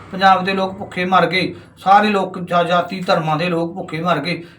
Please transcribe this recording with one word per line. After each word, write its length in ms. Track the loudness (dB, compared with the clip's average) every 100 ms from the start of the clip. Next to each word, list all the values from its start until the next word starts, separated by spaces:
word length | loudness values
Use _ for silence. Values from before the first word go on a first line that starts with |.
| -12
ਪੰਜਾਬ 320 | 2 4 4
ਦੇ 80 | 2
ਲੋਕ 260 | -2 -2 -6
ਭੁੱਖੇ 260 | -10 -6
ਮਰ 220 | 0 2 2
ਗਏ, 280 | 0 -2 -6 -18 -4
ਸਾਰੇ 300 | 4 4 4
ਲੋਕ 300 | 0 -2 -6
ਜਾ-, 240 | -2 0
ਜਾਤੀ 380 | 2 0 -2 -4
ਧਰਮਾਂ 360 | -2 0 0 -2
ਦੇ 100 | -2
ਲੋਕ 280 | -2 -4
ਭੁੱਖੇ 260 | -8 -8 -4
ਮਰ 180 | -2 -2
ਗਏ। 240 | -2 -6 -10